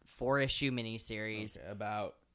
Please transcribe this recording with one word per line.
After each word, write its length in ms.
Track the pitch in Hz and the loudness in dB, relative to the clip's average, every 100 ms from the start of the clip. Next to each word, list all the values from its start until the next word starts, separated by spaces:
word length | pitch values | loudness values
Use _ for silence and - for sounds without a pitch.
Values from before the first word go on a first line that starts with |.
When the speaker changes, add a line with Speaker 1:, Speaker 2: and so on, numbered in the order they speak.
| - | -18
Speaker 1:
four 340 | - 127 139 | -2 4 4
issue 280 | 131 - 139 | 4 4 2
miniseries. 880 | 123 113 113 - 110 110 107 107 - | 2 -2 -4 -4 -2 -2 -2 -4 -6
Speaker 2:
Okay, 100 | 82 | -8
about 480 | 101 104 107 101 - _ | -4 -2 0 -2 -6 _